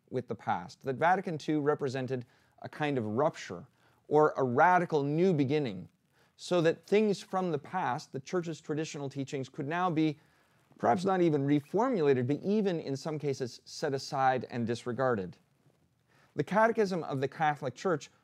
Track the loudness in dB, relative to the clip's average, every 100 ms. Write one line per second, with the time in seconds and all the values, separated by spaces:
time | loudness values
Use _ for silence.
0 | _ -8 -6 -8 -4 -4 -6 -10 -6 0
1 | 2 2 0 -6 -2 0 0 0 -2 -4
2 | -4 -6 -8 _ _ _ -16 -6 -2 -2
3 | -2 0 0 0 -8 -12 -14 _ _ _
4 | 0 4 4 4 0 4 6 6 2 0
5 | 0 2 4 4 2 0 -2 -6 -14 _
6 | _ _ _ _ -2 2 2 0 0 2
7 | 2 0 -4 -4 -2 -4 -4 -4 -2 -4
8 | -8 -12 -4 -4 -4 -8 -6 -4 -4 -6
9 | -8 -6 -6 -6 -8 -8 -6 -2 0 2
10 | 0 -2 _ _ _ _ _ -2 0 2
11 | 2 2 4 2 2 0 0 0 0 2
12 | 4 4 2 -2 0 0 0 -2 -4 -6
13 | -6 -6 -4 -4 -6 -10 -16 -6 -4 -4
14 | -4 0 2 2 -2 -4 -4 -4 -4 -2
15 | 0 0 -2 -10 _ _ _ _ _ _
16 | _ _ _ -6 0 4 4 4 0 -2
17 | -4 -4 -4 -2 -2 0 0 0 0 0
18 | -2 _